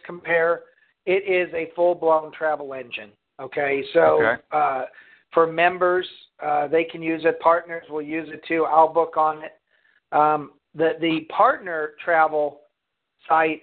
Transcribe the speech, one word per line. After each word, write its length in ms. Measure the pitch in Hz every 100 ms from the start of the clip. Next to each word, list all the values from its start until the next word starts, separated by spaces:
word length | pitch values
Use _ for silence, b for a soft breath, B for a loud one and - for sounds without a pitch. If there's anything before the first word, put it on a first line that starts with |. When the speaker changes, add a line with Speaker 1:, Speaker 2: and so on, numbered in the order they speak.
| -
Speaker 1:
compare. 560 | 175 165 165 165 165 - b b b
It 240 | - 190 196
is 240 | 180 170
a 180 | 165 160 175
full-blown 560 | 175 170 160 156 156
travel 400 | - 156 147 143
engine. 360 | 135 123 110 104 101 _ -
Okay. 440 | 131 - 143 139 135
So, 300 | 165 160 156
Speaker 2:
Okay. 200 | 113 120 -
Speaker 1:
uh, 340 | 151 143 131 127 b b b b
for 140 | - 165
members, 600 | 160 175 180 180 180 180 - - -
uh, 260 | 151 147 147
they 160 | 160
can 180 | 170 165
use 200 | 160 160
it. 140 | 160 160
Partners 440 | 165 170 170 165 -
will 120 | 151
use 260 | 147 160 151
it 100 | 156 -
too. 160 | 165
I'll 280 | 147 156 160
book 240 | 156 160 160
on 260 | 156 156
it. 140 | 156 _ _ _ _ _ -
Um, 400 | 143 151 151 143 _ _
the, 180 | 151 160 160
the 260 | 165 160 156
partner 600 | - 226 294 196 160 151 -
travel 600 | - 165 156 151 147 143 _ _ _ _ _ _ -
site 340 | 160 160 156